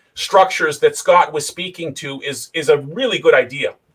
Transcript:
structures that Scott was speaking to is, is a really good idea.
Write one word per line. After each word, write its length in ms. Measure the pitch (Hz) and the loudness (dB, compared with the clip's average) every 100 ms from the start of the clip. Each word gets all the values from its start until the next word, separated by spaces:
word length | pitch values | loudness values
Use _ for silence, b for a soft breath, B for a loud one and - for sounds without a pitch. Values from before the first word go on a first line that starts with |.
| _ | _
structures 640 | - - 190 - - 156 143 | -12 0 4 4 2 -2 2
that 160 | 156 | 0
Scott 380 | - - 170 165 | 0 4 4 4
was 120 | 151 | -2
speaking 480 | 139 - 180 175 165 | -8 -10 -12 -10 -12
to 260 | 135 143 139 | -10 -10 -10
is, 300 | 139 127 - | -10 -10 -8
is 140 | 165 143 | -8 0
a 100 | 147 | 0
really 360 | 139 170 254 190 | 0 -6 -4 0
good 160 | 165 | 4
idea. 400 | 139 120 139 117 - _ | 4 2 -4 -8 -8 _